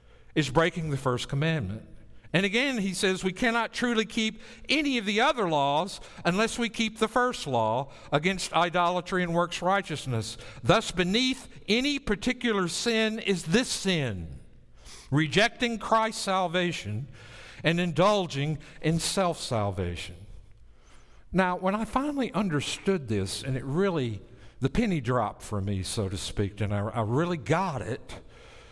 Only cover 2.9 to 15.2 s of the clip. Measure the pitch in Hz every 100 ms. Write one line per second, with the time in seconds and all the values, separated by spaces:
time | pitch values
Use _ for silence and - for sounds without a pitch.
2.9 | 180 190 185 190 180 247 233 220 - 247
3.9 | 226 220 233 220 220 - - - 277 285
4.9 | 247 202 208 277 269 180 151 139 147 185
5.9 | - - - 175 190 226 - 233 - 220
6.9 | 220 220 254 247 240 147 120 110 120 139
7.9 | - - 147 175 185 - 160 175 180 175
8.9 | 180 175 185 170 170 175 - 180 196 185
9.9 | 147 131 113 107 - - - 117 214 -
10.9 | 170 180 220 262 262 - - - 226 285
11.9 | 277 - 202 254 254 240 202 175 - 240
12.9 | 220 220 220 - 180 156 214 - - 190
13.9 | 170 127 92 80 67 - - - - -
14.9 | - - 143